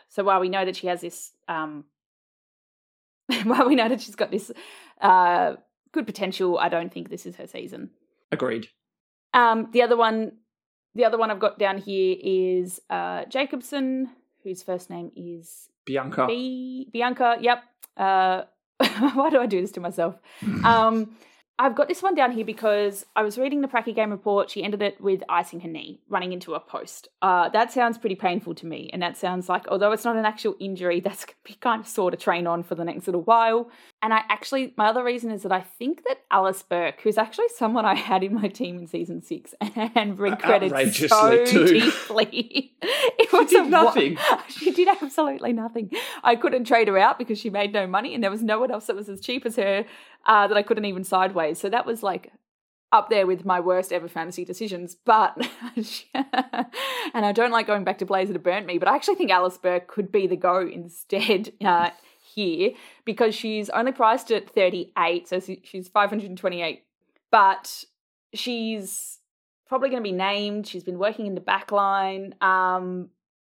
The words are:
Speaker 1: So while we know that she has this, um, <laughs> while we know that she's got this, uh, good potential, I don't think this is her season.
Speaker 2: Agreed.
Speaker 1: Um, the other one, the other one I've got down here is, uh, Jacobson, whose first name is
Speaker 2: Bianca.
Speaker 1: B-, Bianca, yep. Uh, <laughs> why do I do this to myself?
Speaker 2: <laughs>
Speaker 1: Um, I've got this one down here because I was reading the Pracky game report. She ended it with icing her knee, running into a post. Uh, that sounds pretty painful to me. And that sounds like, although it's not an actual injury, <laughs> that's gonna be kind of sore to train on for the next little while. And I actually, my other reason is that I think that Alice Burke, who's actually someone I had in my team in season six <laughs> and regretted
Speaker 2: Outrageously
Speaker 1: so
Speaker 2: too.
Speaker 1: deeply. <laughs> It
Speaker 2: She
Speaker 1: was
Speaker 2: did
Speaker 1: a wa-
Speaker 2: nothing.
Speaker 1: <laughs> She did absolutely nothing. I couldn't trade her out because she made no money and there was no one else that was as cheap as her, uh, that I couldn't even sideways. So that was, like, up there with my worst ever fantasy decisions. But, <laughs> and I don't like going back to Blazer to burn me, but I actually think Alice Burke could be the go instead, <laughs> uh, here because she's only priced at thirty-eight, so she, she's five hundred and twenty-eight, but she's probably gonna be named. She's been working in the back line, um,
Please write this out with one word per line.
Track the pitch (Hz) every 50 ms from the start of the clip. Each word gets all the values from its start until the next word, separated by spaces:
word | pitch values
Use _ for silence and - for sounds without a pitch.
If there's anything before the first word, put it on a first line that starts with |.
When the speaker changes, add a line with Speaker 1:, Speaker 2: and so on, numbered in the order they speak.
| _ _
Speaker 1:
So | _ - 196
while | 196 190 190
we | 185 185
know | 185 196 190
that | 185 180 -
she | - 180
has | 180 175
this, | 175 175 - - - - _ _ _ -
um, | 170 160 156 156 151 147 147 _ _ _ _ _ _ _ _ _ _ _ _ _ _ _ _ _ _ _ _ _ _ _ _ _ _ _ _ -
<laughs> | 254 233 208
while | 220 247 - 269 247
we | 302
know | 254 220 226
that | 262 226
she's | - - -
got | - 208 -
this, | - 214 - - - - - - - - - - _ -
uh, | - 196 185 185 180 175 175 175 185 165 139 - _ _ _ _ _ _
good | - 320 247
potential, | 220 202 - 202 185 190 - 190 180 175 -
I | - 175
don't | 175 170 170 180 -
think | 180 170 -
this | 165 175 -
is | 185 180 -
her | - -
season. | - - 113 - - - - - _ _ _ _ _ _ _ _
Speaker 2:
Agreed. | - - 131 127 113 117 110 - _ _ _ _ _ _ _ _ _ _ _ _ -
Speaker 1:
Um, | 247 240 233 226 226 220 226
the | 226 240
other | 240 233 240 233
one, | 233 220 220 220 220 208 - _ _ _ _ _ _ _ _ _ _ _ -
the | 208 240
other | 226 226 226
one | 226 220
I've | 214 190
got | 208 202 208 -
down | 208 196 196 196
here | 196 202 196 190 190 185 185 -
is, | - 196 190 185 185 185 185 185 180 180 180 - - -
uh, | 185 180 175 180 180 175 -
Jacobson, | - - 262 285 269 - 262 240 - - 277 269 262 262 262 262 247 - _ _ _ _ _ -
whose | 196 185 180 -
first | - 185 180 180 -
name | 180 175 170 - -
is | - 175 175 175 170 165 - - - - _ _ _ _
Speaker 2:
Bianca. | - 131 139 127 135 - - 131 214
Speaker 1:
B-, | 226 247 254 262 254 254 254 254 254 254 262 247 -
Bianca, | 233 240 247 254 254 254 233 233 233
yep. | 226 240 240 240 - _ _ _ - - _
Uh, | - 196 190 190 190 185 185 185 185 - - _ _ _ _ _ -
<laughs> | 262 226 208 202 233 285 233
why | 262 277 320
do | 302 262
I | 240 233
do | 196 185
this | 180 180 -
to | 185
myself? | 175 175 175 - 170 170 175 - _ - - -
Speaker 2:
<laughs> | - 214 - - 190
Speaker 1:
Um, | 226 233 226 220 226 226 226 220 214 - - _ _ _ _ _ _ _ -
I've | 247 269 226
got | 247 294 -
this | 359 - -
one | 392 381
down | 302 269 240 247
here | 220 220
because | 208 214 220 220 214 208 208 208 202 196 196 - _ -
I | - 214
was | 214 208 240
reading | 254 277 277 294
the | 277 269
Pracky | - 240 226 233 220
game | 233 220 214
report. | 208 190 - 214 202 202 - -
She | - 208
ended | - 202 208 202 208
it | 202 196 -
with | - 196 190 185 - -
icing | 175 175 180 - - 170
her | 180 170
knee, | 160 151 - - 185 - _ -
running | - 185 185 180
into | 185 180 180 - 156
a | 151
post. | - - - - - - - - - - _ _
Uh, | - 190 180 180 170 165
that | - 214 233 240
sounds | - 262 240 233 233 226
pretty | - 220 190
painful | 180 - 185 180 214 - - 165
to | - - 165
me. | 160 - - 160 -
And | 185
that | 180 175 170 -
sounds | - 180 180 180 180 -
like, | 180 175 - -
although | 180 190 202 208
it's | 220 214 -
not | 240 233 226
an | 220 214
actual | 220 220 - 220 - -
injury, | 196 196 190 180 180 175 170 175
<laughs> | 180
that's | 202 196 - -
gonna | - - _ _
be | - 208
kind | - - 254 226 220
of | 220 -
sore | - - 190 180
to | 180 180
train | - - 185 170 175
on | 170 170 170
for | 170 - 185
the | 165 170
next | 170 160 - - -
little | 180 175 165
while. | 220 226 233 226 226 226 233 240 233 - - - _ _ _ -
And | 214 220
I | 220 220 -
actually, | 214 214 - - 269 269 262 - - -
my | 214
other | 214 226 254 247
reason | 240 247 247 233 226
is | 220 196
that | 196 196
I | 190 185
think | 180 - - - 233 262 339 - -
that | 480 - - _ -
Alice | - 196 190 190 190 190
Burke, | - - 180 175 175 156 - -
who's | - 214 208 220
actually | 220 226 - - 453 466 -
someone | - 233 214 226 247 214
I | 208 190
had | 196 - - 190 190 185
in | 196 202
my | 233 202 196
team | - - 240 180 175 180
in | 175
season | 170 - 170 170 170 170 170 -
six | - 165 - - - - -
<laughs> | - 208 - 233 214 233 226
and | 240 214 202 196 190
regretted | 202 196 190 - - - 220 202 - - 139
Speaker 2:
Outrageously | 135 135 - - 135 151 151
Speaker 1:
so | 220 214 214 220 233 233 240
Speaker 2:
too. | 247 - 185 160 180 170 220
Speaker 1:
deeply. | 240 - - - - - 220 220 214 - - 240 240 - - 285 269 - _ _
<laughs> | - 381 523 587 571 480 - -
It | 453 -
Speaker 2:
She | - 392
Speaker 1:
was | 466 -
Speaker 2:
did | - 440
Speaker 1:
a | 359
wa- | 269
Speaker 2:
nothing. | 320 330 - 233 - 254 143 139 165 - - 587 -
Speaker 1:
<laughs> | - - -
She | - - 311 359
did | 294 - 359 370
absolutely | 381 - - 277 - - 311 285 269 - - 240 240
nothing. | 226 220 226 233 233 220 - - 427 494 - - - -
I | - 240
couldn't | 233 - 311 - 254 247
trade | 220 277 233 226 208
her | 196 190
out | 196 233 285 -
because | 247 - 220 208
she | - 226
made | 185 202 208 202 208
no | 214 196 185
money | 185 196 220 285 -
and | 233 220
there | 196
was | 196 220 233
no | 220 214 220
one | 247 254
else | 247 208 -
that | - 214
was | 196 208 202
as | 196 190
cheap | - - 247 262 -
as | 233 220
her, | - 202 196 196 196 226 220 - - - - - _ - -
uh, | 220 208 202 196
that | 208
I | 208
couldn't | 202 - 233 214 208
even | 202 190 185 190
sideways. | - - 185 185 190 190 180 160 151 165 -
So | - 196
that | 208 240 -
was, | - 233 226 220
like, | 196 180 180 - - _ _ _ _ _ _ _ _ _ _ _ _
up | - 226 - -
there | 220 208 190
with | 185 185 175 175
my | 196 185 180
worst | 170 180 180 185 185 185
ever | 180 180 165 175
fantasy | - 165 165 170 175 175 180
decisions. | - 180 - 226 208 190 175 175 175 -
But, | - _ - 226 214 190 - - - 240 247 - -
<laughs> | - 240 - 240 214 - - - - _ -
and | 262 269 - - 254 262 - - - - - - 466 539 539 523 494 453 339 - 240 214
I | 208 202
don't | 226 233 247
like | 233 226 220 220
going | 208 202 190
back | 185 190 190
to | 196
Blazer | 175 196 190 190 202 190
to | 175
burn | 156 180 175 202 208
me, | 170 180 175
but | 180 185
I | 233
actually | 294 - - 392
think | 370 370 220
Alice | 190 180 180 185 180 -
Burke | - 185 180 180 180 -
could | - - 202 180
be | - 214 190 185
the | 180 170
go | - 180 180 185
instead, | 185 170 - 175 170 170 - - - - - 196 226 220 214 185 220 - - -
<laughs> | 208
uh, | 196 175 170 170 175 - - _ _ _ _ _ _ -
here | 214 208 180 165 156 185 226 214 - - - - _ _
because | - 220 220 240 220 214
she's | - - 226 214 214 208 208
only | - 214 233 262
priced | 254 - 240 220 226 254 - -
at | 226 202 190 -
thirty-eight, | - 220 190 180 185 180 180 - _ 190 175 170 175 175 175 -
so | 185 185
she, | 185 185 190 - _
she's | - - 190 180 -
five | - 208 202 202
hundred | 214 208 196 202
and | 180 180
twenty-eight, | - 190 180 175 170 160 147 - _ _ _ _ _ _ _ _ _ _
but | - 220 202 196 190 - - - - - - - _ _ _ _ _ _ _ _ -
she's | 208 - 254 240 233 226 220 220 214 196 220 - - - - - - _ _ _ _ _ _ _ _ _ _
probably | 269 269 262 269
gonna | 247 247
be | 220 202
named. | 185 180 190 196 202 202 208 208 208 208 202 208
She's | - 180 180
been | - 180 175
working | 190 214 214 220 220
in | 208 190
the | 180
back | 180 202 196 196 - -
line, | 208 202 202 196 196 196 190 190 190 190 196 196 - -
um, | - 190 190 185 185 185 185 185 185 180 185 180 180 - _ _ _ _ _ _ _